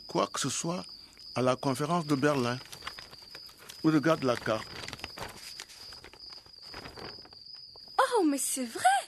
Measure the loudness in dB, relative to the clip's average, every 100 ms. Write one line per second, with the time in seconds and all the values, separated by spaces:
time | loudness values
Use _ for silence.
0 | 0 2 2 0 -2 -2 -2 -4 -8 -16
1 | -20 -20 -6 2 2 2 0 0 0 0
2 | 2 2 4 4 2 -2 -8 -14 -12 -14
3 | -16 -18 -18 -18 -18 -18 -18 0 4 6
4 | 4 4 2 2 0 -2 -2 -10 -12 -10
5 | -12 -10 -12 -12 -14 -14 -16 -18 -18 -16
6 | -18 -18 -16 -16 -18 -20 -16 -14 -14 -14
7 | -14 -14 -18 -20 -18 -18 -18 -18 -2 2
8 | 4 6 4 4 0 -2 -2 2 4 4